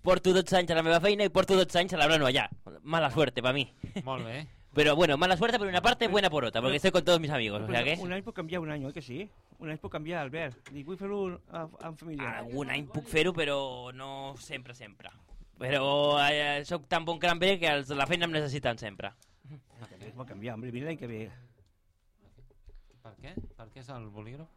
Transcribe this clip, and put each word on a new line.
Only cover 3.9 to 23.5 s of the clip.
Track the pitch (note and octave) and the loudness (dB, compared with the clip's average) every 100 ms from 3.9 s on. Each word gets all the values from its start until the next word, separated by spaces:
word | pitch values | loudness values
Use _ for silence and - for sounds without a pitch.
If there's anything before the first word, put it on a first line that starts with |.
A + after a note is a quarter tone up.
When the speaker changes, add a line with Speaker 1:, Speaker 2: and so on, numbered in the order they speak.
| G3 | -10
Speaker 2:
Molt | B2+ B2+ A2+ | -6 -6 -6
bé. | B2+ D3 - | -10 -12 -18
Speaker 1:
<laughs> | - C#3+ | -4 4
Pero | D3+ | 4
bueno, | D3 F3 C#3 | 6 4 4
mala | F3+ F3 | 4 4
suerte | A3+ A3+ | 2 2
por | G3 | 0
una | F3+ | 2
parte, | F3 F3 A3+ | 2 2 2
buena | G3+ F#3+ | 2 2
por | D3+ | 2
otra, | A#2 A2+ | 0 0
porque | B2+ | 0
Speaker 3:
Però | C#3+ | 2
Speaker 1:
estoy | F#3+ | 4
con | F3+ E3+ | 4 4
todos | E3+ | 4
mis | D3+ | 2
amigos, | C#3 A2 G#2 | -2 -2 -2
o | G#2+ | 0
Speaker 3:
però | A#2 | 0
Speaker 1:
sea | B2+ E3+ | 0 -2
que | |
Speaker 3:
un | F3+ | -4
any | F#3 | -6
pot | G3 F#3 | -8 -10
canviar | E3 F3+ | -6 -6
un | D#3 | -4
any, | D3+ | -6
oi | C3+ | -6
que | D#3 | -10
sí? | C3 B2+ G3+ - _ _ | -10 -10 -12 -16 _ _
Un | E3 | -12
any | D#3 | -10
pot | G3+ | -8
canviar, | D#3 D3+ E3+ | -8 -6 -6
Albert. | C#3 D#3 D#3 A#2+ - C#3+ | -6 -6 -8 -10 -16 -14
Dic, | C#3 | -12
vull | F3+ | -10
fer-ho | G3 G3+ F#3 F3+ _ | -6 -4 -4 -6 _
a, | E3+ D#3+ - E3 | -12 -12 -12 -14
en | D#3 | -12
família. | E3 D3 A2+ A2+ | -12 -8 -8 -8
Speaker 1:
Algun | A#2 C3 C3+ | -8 -6 -4
any | C3+ C#3+ | -6 -6
puc | D3+ C#3 | -10 0
fer-ho, | D#3 E3 | 2 2
però | E3+ D3 C#3 C3+ B2+ B2 B2+ | 0 -2 -2 -4 -10 -12 -14
no | C3+ C#3 C3+ C3 | -12 -10 -12 -14
sempre, | - C#3 B2 A#2+ | -12 -12 -12 -18
sempre. | A2 F#2 - - _ - - - | -20 -18 -20 -20 _ -20 -20 -8
Però, | B2 C#3 C#3 C#3+ D3 D3 C#3+ | -2 0 2 4 4 4 4
eh, | D3 D3 C#3+ D3 | 2 0 -2 -4
soc | E3+ - | -8 -2
tan | E3+ E3 | -2 -2
bon | E3 | 0
cranberry | F3 E3+ F#3 G3 | 0 2 2 2
que | E3 | 2
els, | C#3+ C3+ C#3+ | 0 -2 -2
la | C#3 | 0
feina | F3 E3+ | 0 0
em | D#3 | 0
necessiten | D3 C#3 B2+ A#2 | -2 -2 -2 -4
sempre. | A2 F#2+ G2 - _ _ C3 D3 _ A#2+ A2+ F#2 G#2+ | -8 -10 -12 -14 _ _ -20 -20 _ -20 -20 -18 -18
Speaker 3:
Pot | A#2+ B2+ | -16 -16
canviar, | G2 A#2 A2 | -10 -10 -8
home, | B2 A#2+ | -8 -8
vine | D3+ | -8
l'any | D#3+ | -8
que | A#2+ | -10
ve. | A2 A2 - - _ _ _ _ _ _ _ _ _ B2 _ - - - _ | -10 -12 -16 -20 _ _ _ _ _ _ _ _ _ -20 _ -20 -20 -20 _
Speaker 2:
Per | A2+ G#2+ | -20 -20
què? | C3 - - | -14 -14 -14